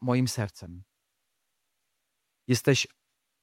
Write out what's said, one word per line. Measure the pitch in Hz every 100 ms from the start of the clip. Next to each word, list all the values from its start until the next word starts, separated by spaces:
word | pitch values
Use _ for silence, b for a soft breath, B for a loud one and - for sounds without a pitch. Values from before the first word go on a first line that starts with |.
moim | 123 123 127
sercem. | - 101 - 87 90 - _ _ _ _ _ _ _ _ _ _ _ _ _ _ _ -
Jesteś | 120 - 127 - _ _ _ _ _